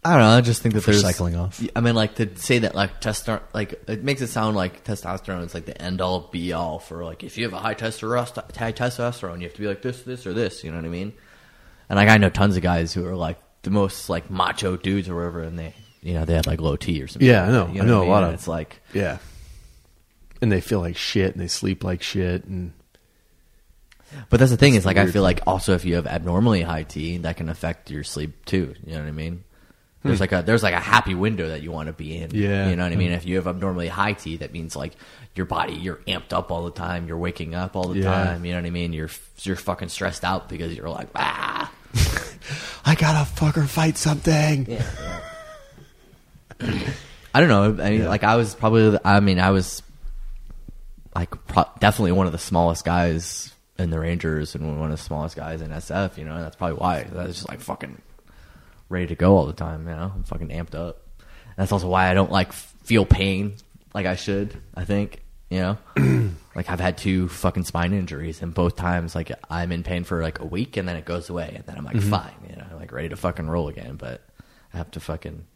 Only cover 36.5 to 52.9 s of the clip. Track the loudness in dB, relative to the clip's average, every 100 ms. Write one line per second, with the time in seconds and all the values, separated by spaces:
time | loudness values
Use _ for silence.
36.5 | -6 -6 -6 -6 -6 -6 -4 -4 -6 -8
37.5 | -6 -6 -4 -2 0 2 2 2 -2 -4
38.5 | -4 -4 -4 -4 -4 -6 -10 -20 -12 -6
39.5 | -6 -4 -6 -6 -4 -4 -2 -4 -4 -6
40.5 | -8 -8 -8 -8 -10 -10 -4 -4 -4 -6
41.5 | -6 -8 -12 -6 2 2 2 -6 -16 -12
42.5 | -12 -10 -4 2 4 4 2 0 0 2
43.5 | 2 0 2 2 2 0 2 4 4 4
44.5 | 2 -2 -4 -4 -4 -8 -10 -12 -18 -18
45.5 | -20 -20 -20 -20 _ _ -20 _ -20 _
46.5 | -8 -4 -2 -4 -8 -12 -20 0 4 8
47.5 | 8 6 2 2 2 2 2 4 4 2
48.5 | 0 4 6 8 6 6 6 6 6 6
49.5 | 4 2 -6 -14 -14 -10 -8 -10 -10 -12
50.5 | -16 -16 -18 -18 -18 -10 -6 -6 -8 -2
51.5 | 0 0 4 2 4 2 4 2 0 -2
52.5 | 2 4 2 0